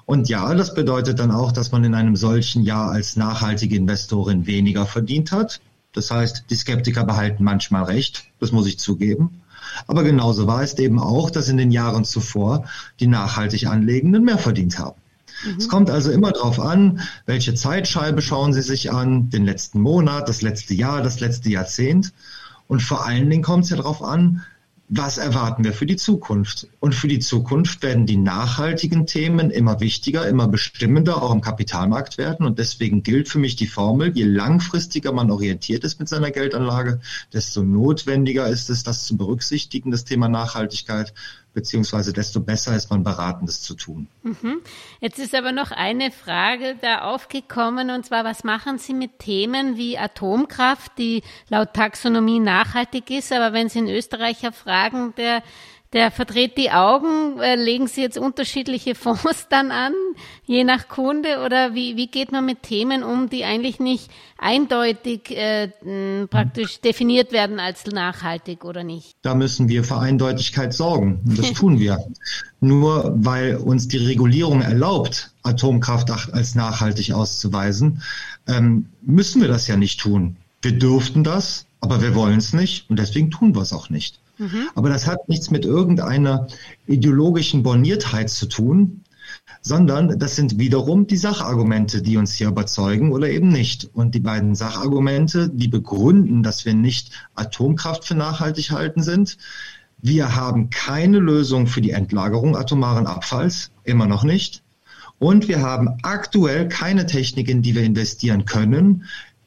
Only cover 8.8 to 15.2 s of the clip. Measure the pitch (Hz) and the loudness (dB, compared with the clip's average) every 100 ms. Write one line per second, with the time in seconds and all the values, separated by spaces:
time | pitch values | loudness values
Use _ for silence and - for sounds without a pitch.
8.8 | - 92 104 104 170 - _ - - - | -4 -2 0 2 0 -2 _ -20 -16 -12
9.8 | - 156 151 139 117 107 104 120 143 - | -2 2 4 4 2 2 2 0 -2 0
10.8 | 131 117 98 123 156 160 127 131 127 120 | 2 2 2 0 0 -2 0 2 4 2
11.8 | 120 110 107 117 - 104 101 - - - | 2 0 -2 -2 -4 -2 0 -2 -4 -12
12.8 | - - 123 120 104 - 104 110 117 110 | -16 0 2 4 0 -2 -2 -2 0 2
13.8 | 107 127 160 208 240 214 120 104 90 87 | 2 2 4 4 4 2 2 0 0 -2
14.8 | 69 - _ _ | -8 -12 _ _